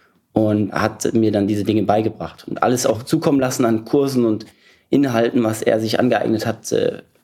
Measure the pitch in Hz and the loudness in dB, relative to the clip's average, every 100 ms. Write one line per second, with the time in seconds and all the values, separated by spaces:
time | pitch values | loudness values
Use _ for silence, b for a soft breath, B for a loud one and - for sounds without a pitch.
0 | B B _ - 107 104 101 - 107 - | B B _ 0 2 2 0 -2 -2 -2
1 | - 117 110 104 101 104 101 107 98 104 | -2 2 2 2 0 0 0 0 2 2
2 | 110 110 85 - - - 110 127 131 110 | 0 -4 -12 -12 -10 -2 0 0 0 -2
3 | 127 160 165 143 127 127 120 110 113 143 | -2 -2 2 0 0 0 0 0 0 0
4 | 139 127 117 104 - b b b b 135 | 2 2 0 0 -6 b b b b 0
5 | 139 113 117 - 110 110 - 110 110 - | 2 2 0 2 0 0 0 0 0 0
6 | 123 110 117 110 120 107 - - - - | 2 2 0 -2 -2 -6 -4 -2 -2 -4
7 | - _ | -12 _